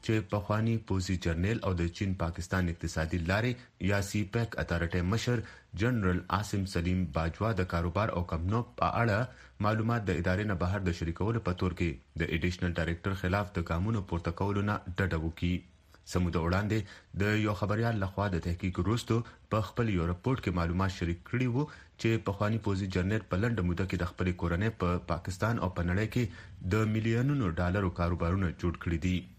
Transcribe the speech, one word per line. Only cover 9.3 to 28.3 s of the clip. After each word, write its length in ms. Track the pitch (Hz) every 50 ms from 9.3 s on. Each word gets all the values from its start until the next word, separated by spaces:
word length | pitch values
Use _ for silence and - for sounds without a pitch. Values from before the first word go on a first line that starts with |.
| - - - - - - 104 104
معلومات 440 | 110 110 110 113 117 117 107 98
د 100 | 90 -
ادارې 300 | 85 92 92 92 104 107
نه 100 | 101 80 -
بهر 200 | 87 95 101 95 90
د 100 | 85 -
شریکولو 460 | 85 82 82 - 87 85 87 87 - 85
په 120 | 90 - 95
تور 180 | 92 82 -
کې 400 | 90 82 69 - - _ - - 82
د 80 | - -
ایډیشنل 420 | 85 76 90 90 - - 90 85 85
ډایریکټر 460 | 82 80 85 82 - 101 95 92 -
خلاف 320 | 90 90 101 104 90 - 90
د 140 | 85 - 82
ګامونو 340 | 82 95 107 117 107 90 - -
پورته 260 | 85 - 85 - -
کولو 300 | 98 101 101 101 101 104
نه 140 | 107 104 - - 90
ډډه 320 | - 98 90 82 82 78
وکړي. 320 | 80 80 - - 87 90 85 - - - - - - - - - -
څه 120 | - 92 90
موده 140 | 87 78 90 80
وړاندې 340 | 85 90 95 104 104 107 110 98 - - - - - - 85
د 140 | 98 104 107 107
یو 120 | 107 104 104 92
خبریال 420 | - 95 104 110 113 117 117 104 95
لخوا 220 | 92 92 - 101 104 90
د 80 | 82 -
تحقیق 320 | 90 85 - - 92 90 -
وروسته 380 | 90 92 113 120 - - 113 117 117 - - - - - -
په 120 | 110 104 -
خپل 240 | - - 120 110 101
یو 120 | 87 82 85
رپورټ 280 | 87 87 - 127 131 - -
کې 140 | 101 85 87
معلومات 360 | 85 85 85 90 95 95 95
شریک 240 | - 87 85 85 - - -
کړي 220 | - 120 127 127
وو 160 | 117 131 151 156 - - - - - -
چې 240 | - 113 113 110 - -
پخوانی 300 | 98 - 104 104 113 113 110 101
پوځي 200 | 98 95 101 95 95
جرنیل 320 | 95 87 95 107 117 - - -
په 60 | 90
لنډه 240 | 104 120 117 101 90 87
موده 180 | 87 - 95 92
کې 120 | - 87
د 80 | 87 85
خپلې 220 | - - 92 90 90 -
کورنۍ 280 | - 85 85 85 104 113 110 -
په 220 | 92 87 87 87 - -
پاکستان 500 | 85 80 - - 92 - - 107 117 113 -
او 40 | 92 92 -
په 80 | 85 87
نړۍ 180 | 90 98 110 104 -
کې 100 | 123 120 98 - - - - - - - 92 95
د 160 | 110 110 110 107
میلیونونو 560 | 110 110 113 113 117 123 139 147 139 117 90 80 82
ډالرو 320 | 90 90 90 104 98 92 90 -
کاروبارونه 500 | 85 85 87 87 85 85